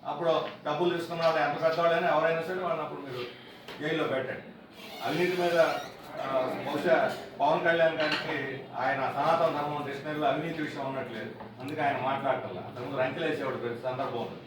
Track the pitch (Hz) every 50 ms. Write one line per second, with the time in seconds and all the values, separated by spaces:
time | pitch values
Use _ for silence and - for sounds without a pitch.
0 | - 151 - 147 170 165 160 156 - - - - - 151 151 147 175 175 170 170
1 | - - 175 165 165 160 160 156 147 143 147 - 160 160 160 165 170 170 165 165
2 | 180 165 151 156 160 165 165 165 165 180 185 180 180 170 160 156 151 139 147 143
3 | 143 139 123 123 123 120 - - - - - - - - - - 147 156 160 160
4 | 151 - 131 131 131 131 131 - - - - - - - - - - - - -
5 | - - 147 165 180 180 185 175 175 175 170 170 160 - - - - - - -
6 | - - - - - 135 135 131 - - - - 131 135 147 151 170 196 214 -
7 | 135 - - - - - - - 139 151 165 175 170 170 165 165 165 160 156 156
8 | 156 151 147 - - 160 156 147 135 135 135 135 - - - - 127 135 139 135
9 | 131 - - 139 143 160 165 165 165 156 143 143 143 147 147 143 139 139 139 139
10 | - 151 151 151 151 139 139 156 156 165 156 156 151 135 - 139 135 135 135 131
11 | 131 120 113 110 110 113 - - - - - - 131 139 151 156 143 - - -
12 | - 165 - - - 139 - - - - - 107 107 - - 120 123 143 - 127
13 | 127 131 - 165 165 156 143 139 135 127 123 110 117 120 117 113 - 127 131 131
14 | - 165 - - 110 92 - - -